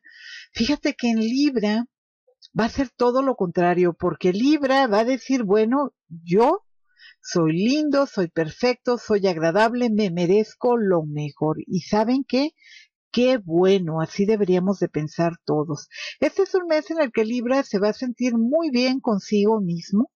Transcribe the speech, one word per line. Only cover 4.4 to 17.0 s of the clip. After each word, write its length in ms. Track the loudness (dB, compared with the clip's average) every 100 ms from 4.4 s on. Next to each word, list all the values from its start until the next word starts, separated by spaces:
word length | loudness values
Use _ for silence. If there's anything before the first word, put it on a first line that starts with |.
| 2 2 2 2 2
va 120 | 2
a 60 | 0
decir, 380 | -2 -2 -2
"Bueno, 500 | 2 2 2 0 -2 _ -20
yo 540 | -14 0 2 4 2 _ _ _ _ -20 _
soy 300 | -6 0 0
lindo, 540 | 2 0 0 0 0 -2
soy 220 | -2 -4
perfecto, 680 | -2 -4 -2 -2 -2 -2 -4
soy 300 | 0 0 0
agradable, 600 | 0 0 2 2 0 -2
me 200 | 0 0
merezco 680 | 0 2 2 0 -2 -2 0
lo 280 | 2 0
mejor". 540 | -2 -6 -8 -4 -4 -4 -4
¿Y 140 | -6
saben 440 | -2 -2 0 0 0
qué? 240 | -2 -2 _ _ -20 -20 _ _
Qué 260 | 0 2 2
bueno, 640 | 0 2 4 4 0 -4
así 240 | -4 -2 0
deberíamos 540 | 2 2 2 2 -2
de 80 | -2
pensar 460 | -2 -6 -2 -2 -2 -4
todos. 440 | -2 -2 -6 -10 -16 -14 -4
Este 240 | -4 0
es 120 | 0 0
un 100 | 0
mes 220 | -2 -2
en 100 |
el 120 | -2